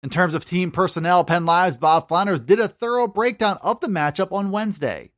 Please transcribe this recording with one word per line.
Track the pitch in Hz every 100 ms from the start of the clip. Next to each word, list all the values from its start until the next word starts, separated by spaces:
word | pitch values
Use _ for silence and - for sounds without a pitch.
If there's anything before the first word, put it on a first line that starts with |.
In | 139
terms | 151 180
of | 156
team | - 175 180
personnel, | 160 180 170 160 180
Penn | 170 170 165
Live's | 170 185 123
Bob | 156 160 -
Flanders | 170 202 175
did | 117 202
a | 208
thorough | - 233 240 240
breakdown | 196 240 - 220 190
of | 180 233
the | -
matchup | 185 147 147 190
on | 196 196
Wednesday. | 202 214 156 139 80 58